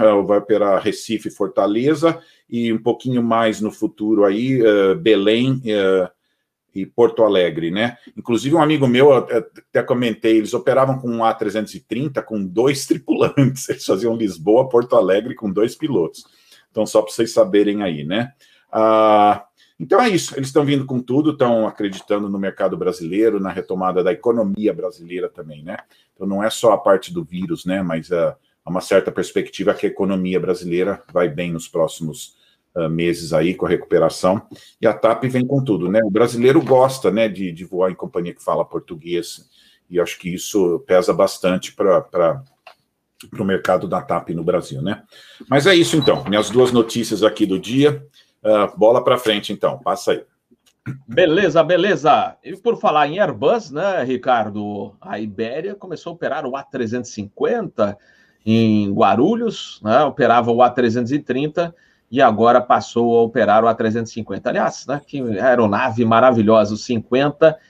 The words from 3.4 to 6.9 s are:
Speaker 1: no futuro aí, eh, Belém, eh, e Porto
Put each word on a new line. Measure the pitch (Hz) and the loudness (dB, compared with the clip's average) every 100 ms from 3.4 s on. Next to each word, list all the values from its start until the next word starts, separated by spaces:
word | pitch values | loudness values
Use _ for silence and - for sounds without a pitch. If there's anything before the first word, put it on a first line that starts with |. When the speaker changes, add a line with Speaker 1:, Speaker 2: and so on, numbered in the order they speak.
| 113 98 | 0 -2
Speaker 1:
no | 104 | -6
futuro | - 110 - 107 104 101 | -4 -8 -4 0 2 4
aí, | 101 131 131 | 2 -2 2
eh, | 113 101 95 87 | 4 4 2 2
Belém, | 110 101 101 113 131 135 117 | 2 2 2 2 0 -2 -2
eh, | 104 95 95 90 _ _ _ _ _ _ 98 | 0 2 0 -2 _ _ _ _ _ _ -10
e | |
Porto | 95 | -6